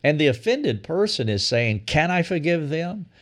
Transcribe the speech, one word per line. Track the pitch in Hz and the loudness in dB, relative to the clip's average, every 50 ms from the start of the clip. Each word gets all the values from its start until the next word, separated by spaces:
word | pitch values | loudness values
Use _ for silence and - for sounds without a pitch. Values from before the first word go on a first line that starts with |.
| - | 2
And | 143 151 151 | 2 2 4
the | 151 | 4
offended | 139 120 113 - 220 247 285 294 170 113 101 | 2 2 2 0 0 0 0 0 -2 -2 -2
person | - - 160 185 208 208 - - 123 110 | -4 -4 0 0 0 0 0 -2 0 0
is | 104 98 - | 0 0 0
saying, | - 123 117 120 113 107 101 107 | 0 0 2 2 2 0 -2 -4
"Can | - - 151 156 175 | 0 0 0 2 2
I | 180 180 170 | 2 0 0
forgive | - 185 165 147 170 170 165 151 139 | 0 -2 0 0 0 0 0 -2 -2
them? | 156 160 170 180 196 208 175 - _ _ | -4 -4 -4 -6 -8 -10 -12 -14 _ _